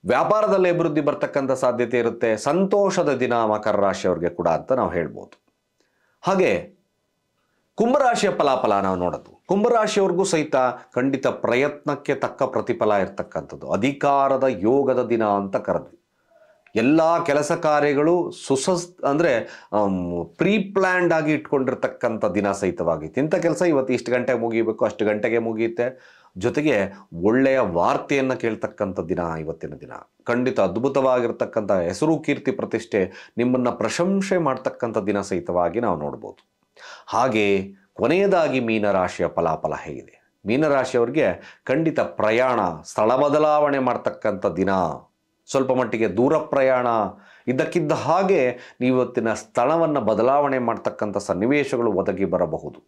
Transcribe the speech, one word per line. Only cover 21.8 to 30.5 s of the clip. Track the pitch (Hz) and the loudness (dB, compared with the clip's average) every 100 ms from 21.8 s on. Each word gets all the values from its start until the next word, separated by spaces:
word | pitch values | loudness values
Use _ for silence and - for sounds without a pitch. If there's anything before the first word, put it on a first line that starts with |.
| 127 - 117 110 | -4 -2 -4 -2
ದಿನ | 107 101 101 | -2 0 0
ಸಹಿತವಾಗಿತ್ತು. | 98 95 85 85 82 78 - | 0 -2 -2 -2 -2 -4 -4
ಇಂಥ | 151 | -2
ಕೆಲಸ | 185 165 156 | 0 0 0
ಇವತ್ತು | 180 139 131 | 2 2 0
ಇಷ್ಟು | 123 120 | -2 -2
ಗಂಟೆಗೆ | 123 117 120 | -2 0 -2
ಮುಗಿಬೇಕು, | 117 113 110 107 | 0 0 -2 0
ಅಷ್ಟು | 110 - | -2 0
ಗಂಟೆಗೆ | 107 107 117 117 | -2 0 0 0
ಮುಗಿಯುತ್ತೆ. | 113 110 117 117 120 127 - _ _ 92 | -2 -2 -4 -2 -6 -6 -20 _ _ -4
ಜೊತೆಗೆ | 113 143 151 110 95 - - 82 | -2 0 0 0 -2 -6 -16 -2
ಒಳ್ಳೆಯ | 95 123 135 131 | 0 4 4 2
ವಾರ್ತೆಯನ್ನ | 107 85 98 - - 139 131 | 0 0 0 0 -2 -2 0
ಕೇಳ್ತಕ್ಕಂಥ | 127 113 107 110 - 101 98 | -2 -4 -4 -8 -4 -6 -4
ದಿನ | 85 87 85 80 | -4 -4 -4 -6
ಇವತ್ತಿನ | 78 80 76 | -8 -10 -12
ದಿನ. | 71 65 - - _ | -14 -16 -18 -20 _
ಖಂಡಿತ | - 120 127 | -2 0 0